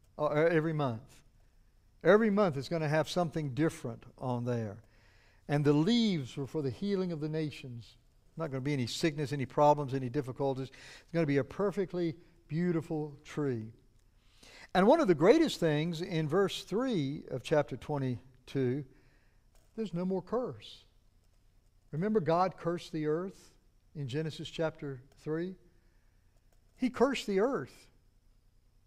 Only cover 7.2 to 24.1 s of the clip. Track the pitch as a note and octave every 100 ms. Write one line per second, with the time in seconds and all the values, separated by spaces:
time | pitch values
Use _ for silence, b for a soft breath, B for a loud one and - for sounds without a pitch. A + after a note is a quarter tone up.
7.2 | D#3 D#3 D#3 - C3 A#2+ - - _ _
8.2 | _ - D#3+ C3 C3+ C#3+ A#2 - E3+ D3
9.2 | C#3 C#3+ B2 - D3 D3 C3+ C3+ B2 C#3+
10.2 | B2+ - C#3 C3 C3 - - - - E3
11.2 | D3+ C#3 B2+ - G3+ G3+ F#3 F3+ E3+ -
12.2 | b b - D3+ F3+ E3 - D#3 D3+ C3+
13.2 | - D3+ C#3+ A#2 A2 - - _ _ _
14.2 | B B B B B F3+ G3+ E4 A3+ D3
15.2 | F3+ D#4+ C#4 - E3 D3 E3 D#3+ F3+ D#3+
16.2 | D#3 F#3 F#3+ - - G3+ C4 F#3+ C3+ D3+
17.2 | - B2+ - D3+ - C3 - C#3+ C3 A#2+
18.2 | - - - C#3+ B2 C#3 - b b b
19.2 | b b b _ _ A3+ G#3 E3+ F#3 F#3+
20.2 | F3+ A#3 A3 G#2+ - - _ _ _ _
21.2 | _ _ _ _ _ _ - D3 G#3 G#3+
22.2 | D3+ E3+ F#3 - E3+ F3 - D#3+ D3+ D#3+
23.2 | F#3+ - - _ _ _ _ D#3 C3+